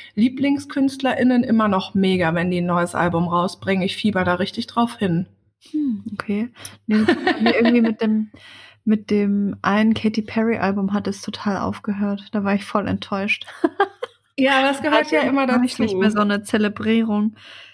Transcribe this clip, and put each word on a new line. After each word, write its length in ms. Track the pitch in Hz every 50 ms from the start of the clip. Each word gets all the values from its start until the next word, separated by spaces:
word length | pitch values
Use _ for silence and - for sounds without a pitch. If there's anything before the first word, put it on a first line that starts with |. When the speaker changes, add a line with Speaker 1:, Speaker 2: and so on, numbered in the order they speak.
| - - _
Speaker 1:
LieblingskünstlerInnen 1300 | 208 226 262 262 262 269 277 277 277 - - - 285 269 269 269 - 269 254 - - 240 254 254 240 247
immer 240 | - 226 220 220
noch 260 | 208 196 190 - - -
mega, 400 | 196 190 190 190 185 175 160 160
wenn 160 | 175 170 180
die 120 | 180 175
ein 40 | 175
neues 300 | 175 175 175 175 175 -
Album 320 | - 165 175 170 165 175
rausbringen. 560 | 170 175 175 175 202 - - - 190 196 190 -
Ich 120 | 196 -
fieber 280 | - - 208 190 185 185
da 120 | 180 180
richtig 300 | 180 202 - - 226 226
drauf 300 | - - 233 240 233 -
hin. 300 | - 208 185 165 170 185 - _ _ _ _ _ _ _ -
Speaker 2:
Hm, 360 | - 302 294 269 220 196 202 226 208
okay. 360 | - - - 202 208 233 247 - - - - - - _
Nee, 180 | - 214 214 220
das 20 | 277 -
hat 100 | - - 370 -
bei 60 | -
mir 140 | 220 233 -
irgendwie 260 | 214 233 233 240 240
mit 200 | 226 226 220 -
dem, 300 | 226 220 214 220 214 214 - - - - - - - - - _ _
mit 280 | 220 214 214 208 -
dem 440 | 208 208 202 202 202 202 202 196 196 -
einen 320 | - 185 202 214 220 226 220
Katy 300 | - - 214 214 226 214
Perry-Album 680 | - - 226 220 226 226 - - 196 202 208 196 196 202
hat 120 | 208 196
es 140 | 196 202 -
total 360 | - 214 - - - 208 196
aufgehört. 720 | 180 - 190 202 - - 214 202 202 208 202 202 196 - -
Da 120 | - 208 196
war 120 | 196 202
ich 100 | 196 202
voll 220 | - - 208 196
enttäuscht. 580 | - 190 202 - - 208 196 196 208 - - - - - -
<laughs> 140 | - - - - 392 392 - _ - - _ _ _ _ _ -
Speaker 1:
Ja, 200 | 262 269 277 262
aber 120 | 269 277
es 100 | 277 269
gehört 180 | - 302 302 - 294
Speaker 2:
Also 120 | - 320
Speaker 1:
ja 40 | 302 -
immer 220 | 254 269 277 269
Speaker 2:
mach 160 | 247 226 240 247
ich 100 | 247 -
Speaker 1:
dazu. 100 | - 220
Speaker 2:
nicht 140 | 214 196
mehr 120 | 185 202 214
so 80 | 220 214
eine 200 | 208 202 202 208 208
Zelebrierung. 920 | - - 214 214 208 208 - 214 220 226 226 226 220 208 208 208 220 214 - - - - - - -